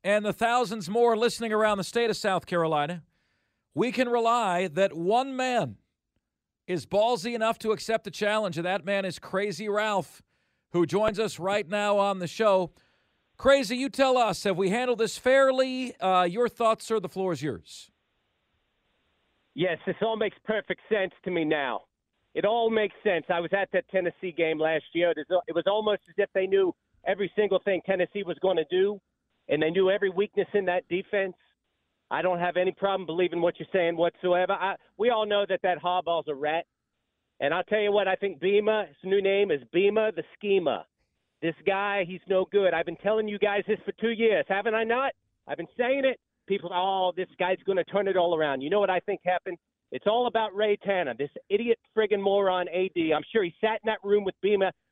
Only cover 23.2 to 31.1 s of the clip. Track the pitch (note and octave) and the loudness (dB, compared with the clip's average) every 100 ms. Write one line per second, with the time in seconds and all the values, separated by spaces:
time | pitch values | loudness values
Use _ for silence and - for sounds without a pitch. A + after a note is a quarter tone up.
23.2 | - F3 E3+ G3 F#3+ F#3 - F#3+ F3 - | -2 -4 -2 -2 0 -2 0 -2 -2 -6
24.2 | F#3 D#3+ D#3+ D#3 D#3 D#3 - E3 F3 D#3 | -8 -2 0 0 0 -2 -2 0 0 0
25.2 | D3 F3+ - E3 F3 G#3 G#3+ G3+ _ E3 | 0 -2 0 -2 0 0 0 -2 _ -2
26.2 | G3+ F#3+ F#3+ G3 F#3 - _ _ - F#3+ | -2 0 2 2 2 -2 _ _ -4 -2
27.2 | G3 - G#3 F#3+ - F#3 - F#3+ F3+ G#3 | -2 0 0 0 0 -2 -2 -2 -2 -4
28.2 | F3+ - F#3 F3 D#3 F#3 G3+ G3+ _ _ | -6 -2 0 0 0 2 2 -2 _ _
29.2 | _ _ - D3 D#3 F3 F#3 G3 G3 F3+ | _ _ -4 0 0 2 2 2 -2 -2
30.2 | G3+ - F#3 G#3 F3+ F3+ - F3+ - | -2 -2 -2 -2 0 -2 -2 -6 -2